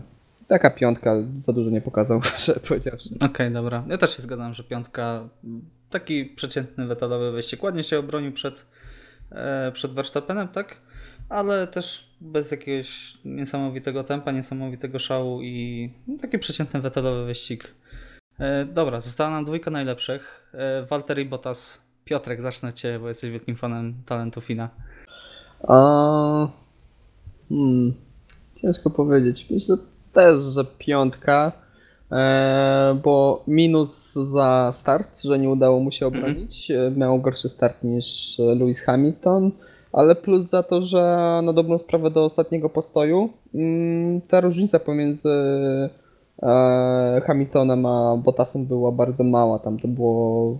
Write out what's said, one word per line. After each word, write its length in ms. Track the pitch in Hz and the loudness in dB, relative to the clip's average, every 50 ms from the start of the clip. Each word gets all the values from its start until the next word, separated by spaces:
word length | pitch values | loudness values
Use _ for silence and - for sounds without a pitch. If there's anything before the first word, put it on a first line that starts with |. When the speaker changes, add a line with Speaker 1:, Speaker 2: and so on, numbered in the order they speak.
| - - _ _ _ _ _ _ - _ | -6 -12 _ _ _ _ _ _ -2 _
Speaker 1:
taka 220 | - 180 - 139 | 2 4 4 4
piątka, 440 | - - 139 120 117 - - 117 110 110 107 123 135 139 | 2 4 2 0 0 2 0 0 0 0 -2 -4 -8 -6
za 140 | 139 - 117 | -4 -2 -2
dużo 160 | 123 113 113 | -2 0 0
nie 120 | 113 110 | -2 -2
pokazał, 400 | - - - 107 107 113 117 120 127 | -2 -2 -2 -2 0 2 0 0 0
<laughs> 120 | - - - | -2 -2 0
szczerze 220 | - 165 - - | 0 0 0 -2
powiedziawszy. 500 | - - 131 123 - 131 120 - - - - - 139 | -2 -4 -4 -4 -4 -6 -10 -10 -14 -16 -4 -2 -2
Speaker 2:
Okej, 260 | 139 - - 127 120 | -2 0 -2 -2 -2
dobra. 320 | 117 120 117 120 120 117 131 - | -2 -4 -4 -4 -6 -6 -6 -6
Ja 80 | 170 180 | -2 0
też 180 | - - - | 0 0 0
się 60 | - | -4
zgadzam, 320 | 120 120 127 120 120 120 117 | -10 -12 -12 -10 -10 -12 -14
że 100 | 117 117 | -14 -12
piątka, 680 | - 123 120 117 - - 127 120 117 117 113 113 120 - _ - 117 117 117 - - _ _ _ _ | -10 -10 -10 -10 -10 -8 -6 -6 -6 -6 -8 -10 -14 -20 _ -16 -16 -16 -16 -16 -20 _ _ _ _
taki 360 | - 185 - - 156 143 135 | -8 -8 -6 -4 -6 -6 -6
przeciętny 640 | 139 - - 143 131 - 147 127 123 - - 123 120 | -8 -10 -12 -10 -8 -6 -6 -8 -8 -8 -10 -8 -6
Vettelowy 440 | 120 117 127 120 123 123 120 120 | -6 -6 -4 -4 -4 -4 -4 -4
wyścig. 320 | 117 120 117 - - - 196 | -6 -6 -8 -8 -10 -6 -6
Ładnie 200 | 196 180 165 147 | -6 -4 -6 -4
się 160 | - 156 147 | -4 -4 -4
obronił 320 | 143 143 151 151 143 139 | -4 -4 -6 -8 -8 -8
przed, 340 | 135 - - 139 - - - _ _ _ - - - - - - _ _ - - | -10 -8 -10 -10 -10 -12 -18 _ _ _ -20 -20 -20 -20 -20 -20 _ _ -20 -20
e, 400 | - - 123 135 135 135 131 131 | -16 -12 -8 -8 -6 -6 -6 -8
przed 220 | 127 - - 135 127 | -8 -8 -10 -8 -8
Verstappenem, 540 | 135 131 - - 147 143 - 190 208 196 180 | -8 -8 -6 -6 -8 -6 -6 -6 -6 -6 -6
tak? 340 | - 196 202 - - - _ _ - - - - - - - - | -8 -10 -10 -10 -14 -20 _ _ -20 -20 -20 -20 -20 -20 -16 -8
Ale 380 | - 208 202 202 202 190 185 180 | -6 -4 -2 -2 -2 -2 -2 -4
też 420 | - 185 180 - - - - _ _ _ | -6 -8 -10 -10 -12 -16 -18 _ _ _
bez 300 | 165 160 156 151 147 147 | -20 -6 -4 -4 -4 -4
jakiegoś 680 | 147 143 - 139 139 135 131 - - - - - - _ _ | -8 -10 -6 -6 -6 -6 -6 -10 -14 -16 -16 -18 -20 _ _
niesamowitego 800 | 135 135 139 139 135 - 139 139 135 127 131 131 139 127 135 131 | -12 -10 -10 -8 -8 -6 -6 -6 -6 -8 -8 -8 -6 -6 -6 -6
tempa, 280 | - 143 143 143 143 | -6 -6 -6 -6 -6
niesamowitego 680 | 135 131 127 - 135 135 135 131 127 123 - 127 131 131 | -6 -6 -6 -8 -10 -10 -10 -10 -10 -10 -10 -10 -8 -8
szału 420 | - - 135 131 127 127 123 127 | -6 -4 -4 -4 -4 -4 -6 -8
i, 480 | 127 123 123 120 120 120 120 117 120 120 - - - 247 | -8 -10 -8 -8 -8 -8 -8 -8 -10 -10 -12 -14 -14 -12
no, 100 | 285 294 | -12 -10
taki 180 | - - - 208 | -8 -6 -6 -4
przeciętny 420 | - - 156 - 151 - - 139 | -4 -6 -6 -6 -6 -6 -6 -6
Vettelowy 440 | 131 135 - 139 127 131 127 123 123 | -6 -4 -4 -4 -2 -2 -4 -4 -6
wyścig. 480 | 120 120 - - - 120 113 - - - _ _ _ - - - - - - _ _ _ - | -6 -8 -10 -8 -10 -10 -12 -12 -18 -20 _ _ _ -20 -20 -20 -20 -20 -20 _ _ _ -8
E, 260 | 139 139 139 139 139 | -4 -4 -2 -2 -4
dobra, 360 | 139 175 170 160 139 120 117 | -4 -2 -2 -2 -2 -2 -6
została 280 | 117 120 117 - 151 156 | -8 -10 -6 -4 -4 -4
nam 160 | 156 156 151 | -4 -6 -6
dwójka 260 | 147 156 165 165 165 | -6 -8 -8 -6 -8
najlepszych. 800 | 156 147 135 131 123 - - - 135 139 - - - - _ _ - | -6 -6 -6 -6 -6 -6 -6 -8 -8 -10 -12 -16 -20 -20 _ _ -12
E, 320 | 131 135 135 135 135 127 | -8 -6 -4 -4 -6 -4
Valtteri 400 | 127 147 147 143 - 143 139 139 | -4 -6 -6 -4 -4 -6 -6 -6
Bottas. 560 | 135 135 127 - 127 123 - - - - - _ _ _ _ _ | -6 -8 -10 -10 -10 -10 -10 -10 -12 -14 -18 _ _ _ _ _
Piotrek, 360 | - 151 135 - 123 123 117 | -6 -6 -6 -4 -6 -10 -8
zacznę 280 | 120 127 123 - - 120 | -8 -10 -10 -10 -10 -12
od 60 | 117 | -12
ciebie, 240 | - - 123 117 113 | -8 -8 -8 -8 -8
bo 80 | 113 117 | -8 -10
jesteś 240 | 117 - - 120 | -10 -10 -10 -10
wielkim 240 | 117 117 - - 117 | -10 -10 -8 -8 -8
fanem 380 | - - 120 117 117 117 117 120 123 123 | -6 -6 -6 -6 -6 -8 -8 -10 -12 -10
talentu 360 | - 123 117 117 113 - 120 | -8 -8 -6 -6 -8 -10 -10
Fina. 280 | 117 - 117 113 113 117 - - - - - - - - - - - - - - - - _ _ - - | -8 -8 -8 -8 -8 -10 -12 -16 -20 -20 -20 -20 -20 -20 -20 -20 -20 -20 -20 -20 -20 -20 _ _ 4 8
Speaker 1:
A, 800 | 127 131 135 143 147 147 147 147 151 151 147 147 151 151 151 147 - - _ _ _ _ _ - _ _ _ _ _ _ _ - - - - - | 10 10 10 10 8 6 4 4 2 2 2 2 2 0 0 -2 -4 -10 _ _ _ _ _ -20 _ _ _ _ _ _ _ -20 -20 -20 -8 -4
hmm, 440 | 151 147 143 131 127 123 123 123 127 - - - - - - - - - - _ _ - | -2 2 2 4 4 4 2 0 0 -4 -10 -20 -20 -20 -20 -20 -20 -20 -20 _ _ -4
ciężko 280 | - 196 170 - - - | -2 -2 -2 0 -2 -2
powiedzieć. 560 | - - 147 147 143 135 127 123 123 - - - | 0 0 2 4 4 4 4 4 0 -2 -6 -4
Myślę 280 | - 196 - - 185 - - - _ _ _ - - | -4 -4 0 0 0 0 0 -8 _ _ _ 2 4
też, 240 | 185 185 170 160 139 139 | 8 8 8 8 6 2
że 220 | 139 131 139 131 135 - _ | -2 -2 -2 -4 -4 -6 _
piątka, 760 | - - 143 139 135 131 127 - - - 143 143 151 160 - - _ _ _ _ _ _ _ _ _ - | -4 0 2 2 2 0 -2 -2 0 2 4 4 2 0 -2 -8 _ _ _ _ _ _ _ _ _ -4
e, 880 | - 131 135 135 135 135 135 135 135 135 135 135 135 135 139 135 135 135 143 | -2 0 2 4 4 4 4 2 2 2 4 4 4 4 4 4 2 2 2
bo 400 | 151 143 139 139 139 - - - - | 4 4 6 6 4 2 0 0 2
minus 640 | 151 156 165 165 160 156 151 143 - - - - - | 4 4 6 6 4 4 2 0 -4 -8 -8 -6 -4
za 560 | 139 135 139 139 139 135 127 127 127 127 120 127 | -4 -4 0 0 2 4 4 4 4 2 0 -2
start, 480 | - - - 135 160 208 - - - | -2 0 0 0 0 0 -6 -10 -10
że 180 | - 139 143 135 | -2 0 0 2
nie 100 | 135 135 | 2 2
udało 300 | 135 131 131 127 131 127 | 2 4 6 6 6 4
mu 120 | 135 139 | 2 0
się 140 | - - 143 | -2 -2 -2
Speaker 2:
Mhm. 180 | 131 131 127 123 | -2 -2 -2 -2
Speaker 1:
obronić. 460 | 143 147 - 220 - - - - - | -4 -4 -4 -6 -10 -12 -14 -6 -4
E, 200 | 147 127 127 131 135 139 | -2 0 0 0 0 0
miał 220 | 131 127 131 127 | 2 2 2 2
gorszy 280 | 131 135 127 - - 127 | 2 0 -2 -2 -6 -8
start 340 | - - 131 120 - - - | -2 0 0 0 0 -2 -4
niż 540 | 120 120 120 120 - - - - - - - | -2 -2 -2 -4 -6 -8 -8 -8 -8 -2 2
Lewis 420 | 117 117 120 123 127 123 127 - | 2 4 4 4 4 2 0 0
Hamilton, 720 | - - 123 131 139 151 160 - - 180 185 190 190 196 196 - - - - - _ _ - | 0 0 2 4 4 2 0 0 2 2 4 4 2 2 0 -2 -10 -20 -20 -20 _ _ 2
ale 220 | - 147 160 170 | 4 6 6 6
plus 300 | 170 - 196 190 185 180 175 | 4 4 2 2 2 2 2
za 140 | - 180 175 | 0 0 0
to, 180 | - 180 175 | 2 0 0
że 180 | 185 180 185 180 175 175 175 175 170 170 170 170 170 | 0 0 2 2 4 4 2 2 2 2 2 2 2
na 100 | 170 160 | 2 2
dobrą 240 | 165 165 165 165 170 | 2 2 2 0 -2
sprawę 340 | 170 - - 165 160 156 | 0 -2 -2 0 0 2
do 140 | 156 160 156 | 2 4 2
ostatniego 440 | 156 - - 160 - 165 160 156 156 | 2 2 0 0 0 -2 -2 -2 -2
postoju, 600 | - 160 160 - - 156 151 151 170 185 214 226 - _ _ - - | -2 -2 -4 0 0 2 2 4 2 2 2 0 -4 _ _ -10 -6
mm, 680 | 151 160 165 165 170 170 170 170 170 170 175 175 175 | -4 -2 0 0 0 0 0 0 0 0 0 -2 -2
ta 180 | 175 - - 185 | 0 4 4 4
różnica 380 | 180 180 170 175 202 202 - 160 | 4 4 2 2 2 2 2 2
pomiędzy, 500 | 160 - 147 147 147 147 147 147 - 151 147 143 139 139 139 139 139 135 135 135 139 135 - _ _ _ _ _ _ _ _ - - | 2 0 0 0 0 0 -2 0 0 0 2 2 2 2 2 2 0 0 0 0 -2 -4 -6 _ _ _ _ _ _ _ _ -4 0
e, 760 | 135 123 127 127 127 127 127 127 127 127 127 123 123 123 127 127 | 4 4 6 6 6 4 4 2 2 2 2 2 2 2 2 2
Hamiltonem 600 | - 147 139 139 135 - 139 131 127 127 127 127 | 2 0 0 0 2 2 2 4 4 4 2 2
a 320 | 123 123 120 120 117 120 120 | 2 2 4 4 4 2 4
Bottasem 480 | 127 131 127 - 127 - - 139 131 | 2 2 2 2 0 0 -2 -4 -4
była 260 | 131 127 123 120 120 | -2 -2 0 0 0
bardzo 320 | 123 123 123 123 127 135 123 | 2 2 0 0 0 0 2
mała, 360 | 123 123 120 120 117 110 107 | 2 4 4 4 4 2 0
tam 200 | - 107 107 107 | -2 -4 -6 -4
to 80 | - 123 | -4 -4
było 720 | 123 127 120 117 113 117 113 113 113 117 117 117 120 135 | -2 0 0 2 2 2 2 2 2 2 0 0 -2 -4